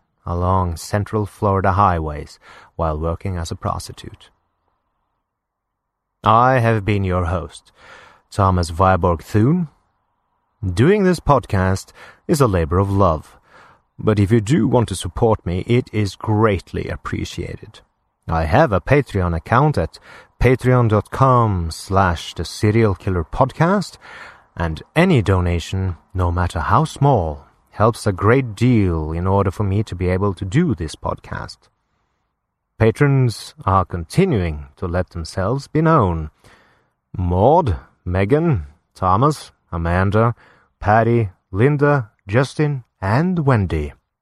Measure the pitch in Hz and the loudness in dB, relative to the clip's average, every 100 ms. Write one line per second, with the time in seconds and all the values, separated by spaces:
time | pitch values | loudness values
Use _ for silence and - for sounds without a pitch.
0 | _ _ - 87 90 95 90 80 - 104 | _ _ -8 -2 0 0 0 -6 -6 -4
1 | 98 110 101 - 107 98 98 92 101 85 | -2 -4 -4 -2 0 0 0 2 2 2
2 | 78 73 - - - - - - 82 76 | -4 -8 -14 -20 -20 -20 -18 -6 -4 -2
3 | 82 82 98 90 82 92 98 85 - - | -4 -6 -6 -8 -8 -8 -6 -6 -10 -18
4 | - - _ _ _ _ _ _ _ _ | -20 -20 _ _ _ _ _ _ _ _
5 | _ _ _ _ _ _ _ _ _ _ | _ _ _ _ _ _ _ _ _ _
6 | _ _ 101 113 127 131 117 113 98 101 | _ _ 2 4 4 2 2 0 0 -2
7 | 95 90 87 92 78 - _ _ - - | 0 -2 -2 -4 -8 -16 _ _ -20 -20
8 | - _ _ - 95 90 82 82 92 92 | -20 _ _ 0 2 2 -2 2 2 4
9 | 90 82 - 107 117 180 160 _ _ _ | 2 -2 -2 0 2 2 -2 _ _ _
10 | _ _ _ _ _ - 98 87 143 208 | _ _ _ _ _ -10 -6 2 2 4
11 | 185 175 - 135 - 98 92 95 - - | 2 0 2 0 2 0 0 -2 -6 -20
12 | - - - 160 127 92 78 87 98 98 | -20 -14 -4 0 2 2 0 0 0 2
13 | 92 78 - _ _ - - _ _ - | 2 0 -6 _ _ -20 -20 _ _ -6
14 | - 104 95 117 101 170 220 123 107 90 | 0 2 4 2 2 0 2 0 0 -4
15 | - - 117 107 - 92 - 120 - 107 | -8 -2 0 0 -2 -6 0 -2 0 -4
16 | 101 - - 107 110 92 - 87 82 - | -4 -6 -2 2 2 0 -4 -8 -8 -8
17 | - 95 90 - 87 - 107 - _ _ | -8 -8 -8 -10 -12 -12 -18 -20 _ _
18 | _ _ - 82 78 113 160 95 - 143 | _ _ -6 -4 0 2 2 2 2 0
19 | - 101 87 82 - 120 151 139 80 - | 0 -2 -2 -4 0 2 2 0 -4 -8
20 | - - - - 123 131 123 127 117 104 | -20 -20 -18 0 2 2 2 2 4 2
21 | - - 135 123 113 92 82 - - 95 | 0 0 2 4 2 0 -4 -8 -2 0
22 | 95 85 - - 82 - 107 110 110 95 | 2 0 -8 -12 -10 -2 0 2 0 0
23 | - 90 80 - 131 - 165 202 - - | -4 -4 -4 -2 -2 0 0 0 -4 -12
24 | - - - - _ - 85 76 - 151 | -20 -20 -20 -20 _ -8 -6 -6 -6 0
25 | 185 147 98 92 87 85 - 95 95 82 | 2 4 2 2 2 -2 -4 -4 -4 -6
26 | _ 92 87 87 87 87 78 107 156 - | _ -4 -2 0 -2 -4 0 0 0 0
27 | 143 120 80 73 - _ _ - 110 - | 2 2 0 -8 -14 _ _ 0 0 0
28 | 107 92 101 135 127 101 123 117 95 80 | -4 -2 2 2 0 -2 2 4 2 0
29 | 78 80 92 98 98 - 101 101 110 90 | -4 -4 0 0 0 -2 -2 -2 -4 -4
30 | 90 92 101 92 95 120 175 98 78 - | -2 0 -2 -4 -2 0 0 -2 -6 -8
31 | - - - - - - _ _ _ _ | -8 -8 -10 -12 -12 -18 _ _ _ _
32 | _ _ _ _ _ _ _ - 143 - | _ _ _ _ _ _ _ 0 0 2
33 | 143 139 127 - - - 95 95 87 87 | 2 4 2 -2 -14 -8 0 0 0 -6
34 | 82 - 190 117 87 76 69 - 90 87 | -4 0 2 2 -2 -4 -12 -10 -6 -4
35 | 92 90 80 - 95 139 - 151 160 160 | -6 -8 -10 -4 -4 -4 -4 -2 2 4
36 | 95 82 78 _ - _ _ _ _ _ | 2 -2 -6 _ -20 _ _ _ _ _
37 | _ - 87 87 113 170 143 76 - _ | _ -6 -2 2 4 4 2 -4 -8 _
38 | 92 92 101 143 170 113 71 _ _ - | -6 -2 2 2 2 -2 -4 _ _ -4
39 | 92 95 143 143 - _ - 85 82 87 | 0 2 2 -2 -10 _ -12 -6 -2 0
40 | 98 104 117 - _ _ _ - 104 110 | 0 2 0 -2 _ _ _ -8 0 2
41 | 113 120 104 - _ 92 131 147 147 143 | 4 0 -2 -6 _ 0 0 2 2 0
42 | 110 _ 98 113 135 - 147 139 - - | -2 _ -4 -2 -2 -2 -2 -2 -10 -8
43 | 95 117 180 175 139 120 90 82 71 - | -2 0 0 0 2 2 2 -2 -6 -12
44 | _ _ | _ _